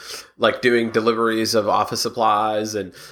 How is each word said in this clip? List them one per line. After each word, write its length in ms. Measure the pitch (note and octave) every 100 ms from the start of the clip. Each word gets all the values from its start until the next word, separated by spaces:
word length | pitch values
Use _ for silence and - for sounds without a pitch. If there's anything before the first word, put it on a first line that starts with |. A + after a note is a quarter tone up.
| - - - -
like, 240 | A2 -
doing 300 | B2+ A#2+ A2+
deliveries 640 | A2+ A2+ A2+ A2+ A2 A2 A2+
of 120 | G#2
office 320 | G2 G#2 A#2
supplies, 760 | A2+ A#2+ A2 G#2 A2 G#2+ A2 G#2+
and 180 | F#2 - -